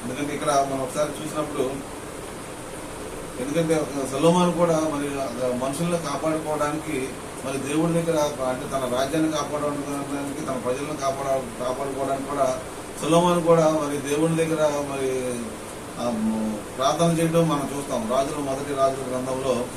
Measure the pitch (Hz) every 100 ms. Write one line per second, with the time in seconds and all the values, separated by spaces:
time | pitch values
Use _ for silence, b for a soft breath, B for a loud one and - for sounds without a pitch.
0 | 117 127 143 147 151 139 139 135 131 147
1 | 151 - 156 156 151 143 131 - - -
2 | - - - - - - - - - -
3 | - - - - 127 156 160 160 147 139
4 | 131 135 160 175 175 160 170 160 156 147
5 | 143 139 135 120 127 123 131 143 170 170
6 | 151 143 156 156 151 151 147 156 151 135
7 | 131 - - - - 135 127 151 170 165
8 | 165 160 147 127 131 127 135 135 123 123
9 | 135 160 156 151 139 147 147 143 143 143
10 | 135 143 139 135 127 127 117 131 147 151
11 | 135 170 139 135 120 - 123 127 139 139
12 | 135 135 139 143 131 127 - - - -
13 | 131 165 175 175 165 165 156 156 147 143
14 | 135 147 160 160 160 160 151 143 143 139
15 | 135 131 127 120 113 107 - - - -
16 | 120 113 110 110 110 104 - - 135 156
17 | 170 160 165 165 160 143 135 143 139 127
18 | 110 127 143 151 139 135 143 139 135 135
19 | 131 127 127 131 135 120 123